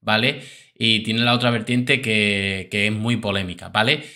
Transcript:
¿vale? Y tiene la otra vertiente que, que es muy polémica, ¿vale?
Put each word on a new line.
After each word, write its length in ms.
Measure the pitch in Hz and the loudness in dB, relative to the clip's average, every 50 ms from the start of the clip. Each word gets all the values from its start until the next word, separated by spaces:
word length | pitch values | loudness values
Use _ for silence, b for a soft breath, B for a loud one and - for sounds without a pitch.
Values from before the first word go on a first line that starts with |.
¿vale? 400 | - 110 107 110 117 135 143 B B B B B B B B | -2 0 0 2 2 0 -2 B B B B B B B B
Y 260 | - 113 113 110 107 | 0 2 2 2 2
tiene 200 | 110 113 110 113 | 2 -2 -2 0
la 140 | 120 120 120 | 2 2 2
otra 160 | 120 123 120 | 2 2 0
vertiente 500 | 120 113 107 - 127 123 123 135 139 123 | 0 0 -2 0 0 0 2 2 0 0
que, 680 | 127 113 107 107 104 104 101 98 98 98 95 95 90 - | 2 0 2 2 2 2 2 0 0 -2 -2 -4 -6 -4
que 160 | - 104 101 | -2 0 0
es 60 | 107 107 | 0 0
muy 240 | 107 107 120 120 107 | 0 0 0 -2 0
polémica, 500 | - 101 98 98 95 90 87 - - 82 | -2 -2 -2 -2 -4 -6 -8 -12 -10 -2
¿vale? 340 | - 107 110 127 151 147 B B B | 0 2 2 2 0 -2 B B B